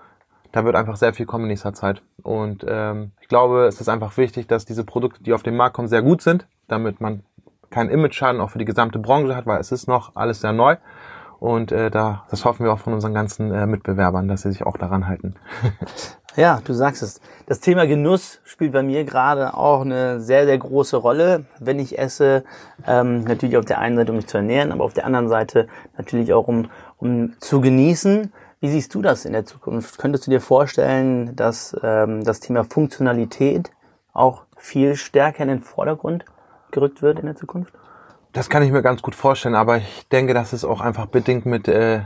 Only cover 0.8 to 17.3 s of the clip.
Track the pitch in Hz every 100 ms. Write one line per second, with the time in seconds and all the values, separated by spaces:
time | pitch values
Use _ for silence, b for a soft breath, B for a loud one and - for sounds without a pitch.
0.8 | 110 104 117 110 117 113 110 101 104 101
1.8 | 98 98 _ _ - 110 107 101 - 110
2.8 | 107 107 104 _ - 123 123 123 120 -
3.8 | 113 113 104 - 127 123 113 113 - 113
4.8 | 110 120 123 - 117 113 120 120 123 -
5.8 | 117 117 127 175 165 180 - _ - 110
6.8 | 113 98 110 104 - _ _ _ - 120
7.8 | 113 151 147 - 131 120 101 113 110 113
8.8 | 117 113 110 139 135 127 113 101 101 127
9.8 | - 123 - 98 117 107 107 110 131 170
10.8 | B B B B B B 120 117 110 110
11.8 | 110 107 110 101 - 104 123 120 117 107
12.8 | - 110 110 107 107 - 110 101 104 101
13.8 | - 98 90 92 98 98 101 95 - -
14.8 | 90 95 90 90 95 - B B 117 -
15.8 | 90 B B B - - 165 127 - 120
16.8 | 139 135 104 - B